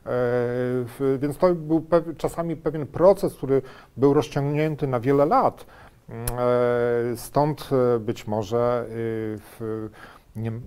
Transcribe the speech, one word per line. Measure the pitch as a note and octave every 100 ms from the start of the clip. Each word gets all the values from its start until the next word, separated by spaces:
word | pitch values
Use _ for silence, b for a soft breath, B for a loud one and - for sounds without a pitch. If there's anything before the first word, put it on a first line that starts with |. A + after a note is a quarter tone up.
w-, | - B2 B2 B2 A#2+ B2 B2 B2+ A#2+ - C3+ C3
więc | C#3+ C3+
to | F#3
był | F3 D3+ D#3+
pew-, | D3+ F3 E3+ D3+
czasami | E3 - E3+ D#3+
pewien | D#3+ D#3 C#3+
proces, | - F3 F#3+ E3+
który | - C3 C3+ - B B -
był | C#3
rozciągnięty | C#3+ D3+ D3 C#3+ D3 D#3 D3+ C#3
na | B2+
wiele | A#2+ C#3 D3
lat. | B3+ E3 - - b b b -
Mm, | A#2 A#2+ A#2+ B2 B2 B2 A#2+ A#2+ A#2+ A#2+
e, | A#2+
stąd, | - - D3+ C#3+ - C3+ B2 A#2+
e, |
być | G#2+ A2+ -
może, | G#2+ G2 A#2+ A#2+ B2 A2+
e, | A2+ A2+ A2 A2 G#2+
w-, | - - A2+ A2 A2 B B B _ A2
nie, | A2+ A2+